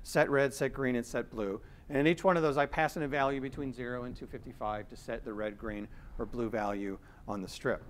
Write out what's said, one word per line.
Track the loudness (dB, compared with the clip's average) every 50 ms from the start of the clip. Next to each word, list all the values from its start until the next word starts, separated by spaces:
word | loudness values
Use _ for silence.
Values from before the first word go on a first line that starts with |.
set | -12 2 4 4 6
red, | 6 6 6 6 4
set | 4 0 0 0 0
green, | 0 0 2 2
and | 2 0
set | 0 -2 -4 -4 -2
blue. | -4 -2 -2 -2 -2 -4 -6 -12 -18 -18 -10 0
And | 2 4
in | 6
each | 6 4 6 6
one | 6 6
of | 6
those, | 4 4 4
I | 4 2
pass | 2 2 2 2 2 2
in | -2 -2
a |
value | 0 2 2 2 2 2 0
between | -4 -4 -6 -6 -6 -6
zero | -6 -6 -6 -4 -4 -4 -6
and | -8 -8
two | -10 -10
fifty-five | -10 -10 -12 -12 -12 -10 -4 -2 -2 -2 -2 -6 -8
to | -14
set | -12 -6 -6 -6 -4 -4
the | -6 -4
red, | -2 -2 -2 -4 -4
green, | -6 -6 -4 -4 -6 -8 -12 -14 -14 -12 -6
or | -6 -6
blue | -4 -2 -2 -2 0
value | 0 0 0 0 0 -2 -2 -4 -6 -8 -10 -16 -20 -14 -8
on | -6 -4 -4
the | -4
strip. | -6 -8 -4 0 0 0 0 -4